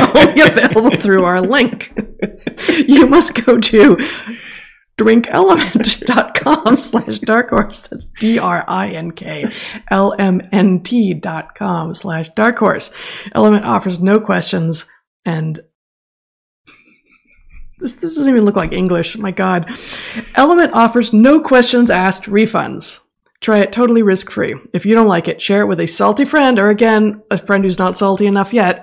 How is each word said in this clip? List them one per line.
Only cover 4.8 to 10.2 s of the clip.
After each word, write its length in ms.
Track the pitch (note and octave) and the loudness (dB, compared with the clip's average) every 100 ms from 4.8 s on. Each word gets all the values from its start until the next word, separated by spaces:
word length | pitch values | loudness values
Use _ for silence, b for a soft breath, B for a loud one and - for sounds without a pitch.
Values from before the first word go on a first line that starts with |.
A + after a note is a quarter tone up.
| B - | B -2
drinkelement 1080 | A3 A3+ - - F#4+ E4 - - - - - | 2 2 2 0 2 2 0 -2 0 -2 0
dot 280 | B3 - | -2 -2
com 420 | - C4+ D4+ A3 B3 | -4 0 0 2 0
slash 420 | - A3+ A3+ G#3+ | 0 -4 -4 -8
dark 320 | - G#3 B3 | -2 0 0
horse. 380 | - G#3 - - | -2 -2 -6 -8
That's 160 | - - - | -10 -16 -6
D 180 | G#3+ A3+ | -2 0
R 260 | F3+ F3 - | -2 -6 -6
I 220 | F#3 G3 | -6 -6
N 200 | F#3 E3+ | -8 -12
K 360 | E3 E3+ D3+ A3 B B A3 - | -14 -14 -10 -10 B B -18 -4
L 240 | G3 G3 | 0 0
M 220 | G#3 | 0